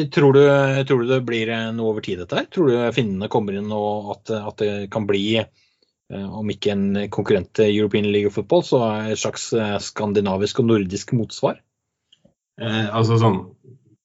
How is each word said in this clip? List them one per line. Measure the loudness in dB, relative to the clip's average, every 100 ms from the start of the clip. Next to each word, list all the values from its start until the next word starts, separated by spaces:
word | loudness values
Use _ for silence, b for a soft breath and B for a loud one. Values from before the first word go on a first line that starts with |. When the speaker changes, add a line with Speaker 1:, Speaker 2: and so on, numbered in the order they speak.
| 2
Speaker 1:
tror | 4 6
du, | 8 8 6 4 0
tror | 0 0
du | 2
det | 0 0
blir, | -2 -2
eh, | -2 -4
noe | -2 -2
over | -2
tid | -4 -8
dette | -4 -6
her? | -4
Tror | 0 2
du | 2 2 0
finnene | -2 -2 -2
kommer | -2 -2 -6
inn | -6
og | -4 -4 -4 -8 -12
at, | -6 -6
at | -6 -4
det | -4 -4 -6
kan | -6 -2
bli, | -2 0 -2
eh, | -2 _ _ _ _ _ _ -12 -10
om | -8 -8
ikke | -4 -2
en | 0 0 -2 -4
konkurrent | -6 0 0 0
til | 2 2
European | 4 2 0 0
League | 2 0
of | -2
Football, | 2 2 4
så | 2 2 -2 -4
et | -4
slags, | -4 -6 -4
eh, | -2 0 -4
skandinavisk | -6 -6 0 0 0 0 0 0
og | 2
nordisk | 2 2 -6 -4
motsvar? | -2 -4 -4 -4 -4 _ _ _ _ _ _ _ _ _
Speaker 2:
Eh, | -10 -4 -2 -2
altså | 0 2 4
sånn, | 2 0 -6 -18 -20 -20 _ _